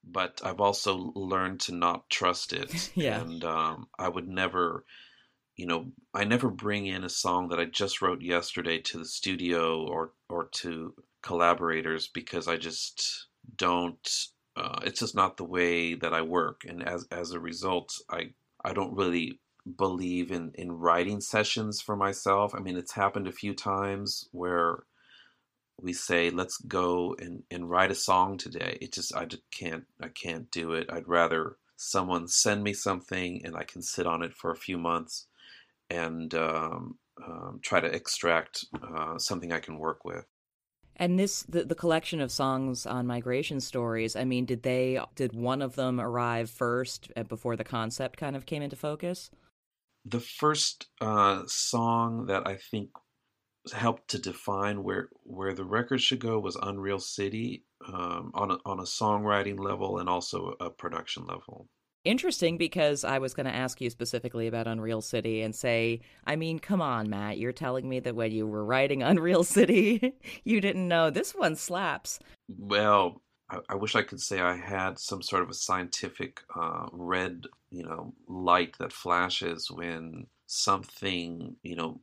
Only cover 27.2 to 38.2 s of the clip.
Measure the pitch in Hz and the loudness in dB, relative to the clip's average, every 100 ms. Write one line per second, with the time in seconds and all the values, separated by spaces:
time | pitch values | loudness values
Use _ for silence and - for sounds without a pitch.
27.2 | 90 85 - 87 87 90 95 95 - 92 | -10 -12 -10 -8 0 4 4 4 4 6
28.2 | 92 98 87 85 85 82 85 - - - | 4 2 -8 -4 -4 -4 -8 -6 -4 -4
29.2 | 82 - _ - 87 82 - _ - - | -6 -10 _ -8 -6 -8 -10 _ -12 -8
30.2 | 90 82 80 85 82 80 82 85 85 87 | -6 -6 -6 -6 -2 -2 -2 -6 2 6
31.2 | 82 82 80 - _ _ - 98 90 90 | 6 4 0 -6 _ _ -2 0 2 0
32.2 | 85 - 110 104 104 98 - 92 - 92 | 2 4 4 4 0 -2 -2 -2 -2 -4
33.2 | 90 90 82 82 80 87 87 - 87 82 | -4 -6 -8 -8 -10 -8 -6 0 0 0
34.2 | 85 - - 82 - 90 85 85 80 - | -2 -4 -4 -4 -4 -2 0 0 -2 -10
35.2 | - _ - - _ _ _ 87 82 82 | -12 _ -20 -20 _ _ _ -4 -2 -4
36.2 | 80 82 80 80 80 82 82 - _ - | -4 0 0 0 -2 -4 -8 -12 _ -18
37.2 | - 82 87 - - 90 82 - - - | -14 -12 -12 -10 2 4 4 -2 -4 0